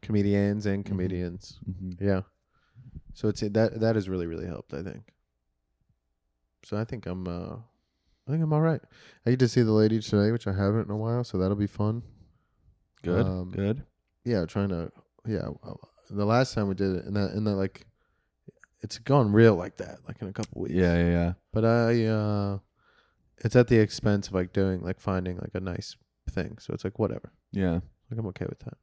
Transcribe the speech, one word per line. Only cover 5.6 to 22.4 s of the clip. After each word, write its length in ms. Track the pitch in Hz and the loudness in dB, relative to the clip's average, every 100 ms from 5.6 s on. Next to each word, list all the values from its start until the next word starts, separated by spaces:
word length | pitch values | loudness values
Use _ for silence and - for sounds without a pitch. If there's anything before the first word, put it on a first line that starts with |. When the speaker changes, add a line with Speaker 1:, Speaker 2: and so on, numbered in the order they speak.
| _ _ _ _ _ _ _ _ _ _ | _ _ _ _ _ _ _ _ _ _
Speaker 1:
So 120 | - 104 | -8 -6
I 80 | |
think 220 | 113 120 92 | -6 -8 -8
I'm, 200 | 90 90 | -6 -6
uh, 300 | 87 92 - 113 _ _ _ _ _ - | -6 -8 -12 -18 _ _ _ _ _ -6
I 40 | |
think 120 | 156 | -2
I'm 100 | 160 | 0
all 80 | 151 | 2
right. 200 | 160 147 - - - _ 113 | 2 0 -6 -20 -20 _ 0
I 40 | |
get 80 | 127 | 4
to 80 | 123 | 4
see 140 | 127 | 4
the 100 | 113 | 4
lady 280 | 107 107 110 | 6 4 2
today, 320 | 104 104 104 | 0 2 2
which 140 | 117 - | 0 -2
I 60 | |
haven't 340 | 95 101 110 87 | 0 0 0 -2
in 40 | |
a 60 | 107 | -4
while, 280 | 110 120 | -2 -2
so 120 | 120 95 | -2 -2
that'll 180 | 95 101 | 0 0
be 100 | 101 | -2
fun. 360 | - 104 117 117 - - _ _ _ _ _ _ _ | -2 -2 -2 -10 -20 -20 _ _ _ _ _ _ _
Speaker 2:
Good. 240 | 85 90 95 | -2 0 0
Speaker 1:
Um, 240 | 92 90 | -2 -6
Speaker 2:
Good. 280 | 92 98 127 - _ _ _ | -4 -2 -2 -8 _ _ _
Speaker 1:
Yeah, 220 | 123 113 90 | -2 -2 0
trying 240 | 104 101 | -2 -2
to, 200 | 87 82 - _ _ 113 | -2 -6 -12 _ _ -6
yeah. 220 | 104 - 71 | -6 -6 -10
uh, 120 | - - - _ _ | -14 -18 -18 _ _
The 140 | 101 | -2
last 300 | 104 117 131 | 2 2 2
time 140 | - 101 | -2 -2
we 60 | |
did 220 | 95 98 92 | 0 -2 -2
it, 80 | |
and 100 | - 104 | -4 -2
that, 160 | 98 | -2
and 140 | 104 107 | -2 -2
that, 100 | 98 | 0
like, 300 | 98 - - _ _ _ _ _ - _ _ _ | -2 -6 -20 _ _ _ _ _ -20 _ _ _
it's 180 | 104 - | -14 -12
gone 340 | - 139 110 | 2 4 6
real 220 | 104 113 | 8 8
like 220 | 92 92 - | 6 -2 -10
that, 220 | - - - | -14 -14 -16
like, 140 | - | -10
in 60 | 101 | -10
a 40 | |
couple 300 | 98 107 - | -8 -10 -8
weeks. 120 | - | -2
Speaker 2:
Yeah, 220 | 85 87 85 | 2 4 6
yeah, 140 | 85 | 4
yeah. 220 | 85 85 87 _ | 4 2 -2 _
Speaker 1:
But 120 | 113 113 | 0 2
I, 400 | 117 117 117 110 | 4 4 2 2
uh, 520 | 110 104 104 | 0 0 0